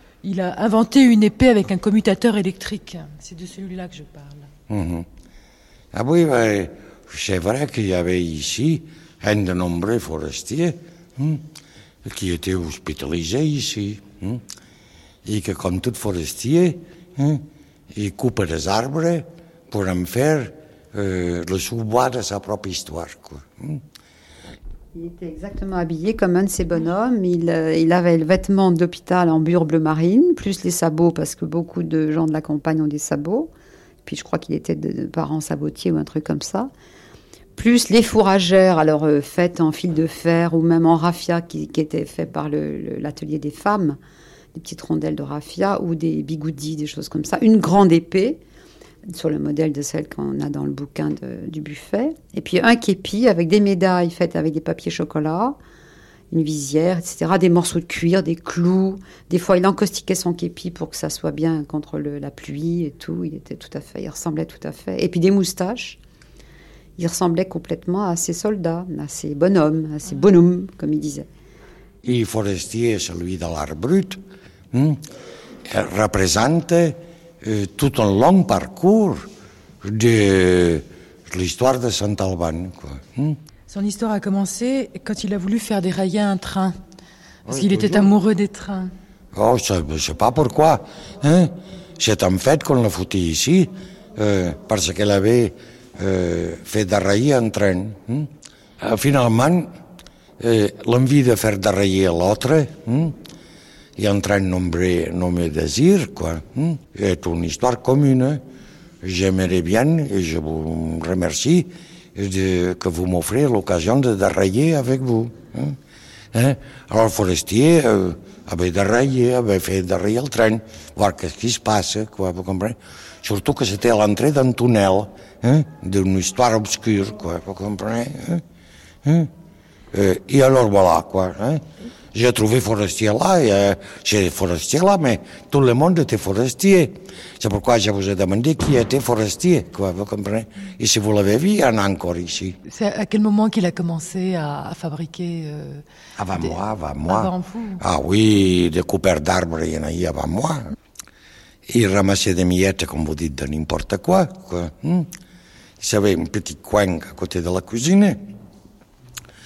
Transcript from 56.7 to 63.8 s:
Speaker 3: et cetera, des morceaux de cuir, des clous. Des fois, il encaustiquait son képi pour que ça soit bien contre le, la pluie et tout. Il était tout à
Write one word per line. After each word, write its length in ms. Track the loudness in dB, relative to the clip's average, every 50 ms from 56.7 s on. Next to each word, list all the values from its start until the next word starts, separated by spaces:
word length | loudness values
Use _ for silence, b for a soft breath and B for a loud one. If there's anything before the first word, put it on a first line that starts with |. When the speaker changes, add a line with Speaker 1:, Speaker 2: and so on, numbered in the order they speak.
| 0 0 2 0 0 -2
Speaker 3:
et 40 |
cetera, 340 | -4 -8 -8 -4 -2 0 2
des 120 | 4 4 4
morceaux 320 | 4 4 2 0 -2 -4
de 40 | -6
cuir, 380 | -6 -6 -2 0 2 2 2
des 140 | 0 0 -4
clous. 640 | -6 -6 -6 -2 0 2 2 2 2 2 0 -2 -6 B B B B B B
Des 100 | -4 -2
fois, 200 | 2 2 2 4
il 80 | 4
encaustiquait 480 | 2 2 2 0 -2 -4 -6 -4 -4 -4
son 180 | -2 -2 -4
képi 380 | -4 -4 -6 -8 -8 -10 -12 -12
pour 180 | -10 -10 -12 -10
que 80 | -10
ça 140 | -8 -8 -8
soit 220 | -6 -6 -6 -6
bien 320 | -4 -2 -2 -2 -2 -2 -4
contre 340 | -6 -8 -8 -8 -8 -8 -8
le, 220 | -8 -8 -8 -10
la 100 | -12 -12
pluie 540 | -14 -14 -14 -12 -10 -6 -4 -4 -2 -2 -4
et 80 | -6
tout. 320 | -8 -10 -10 -10 -8 -6 -6
Il 100 | -8 -10
était 220 | -12 -14 -14 -16
tout 200 | -16 -14 -14 -14
à 40 | -14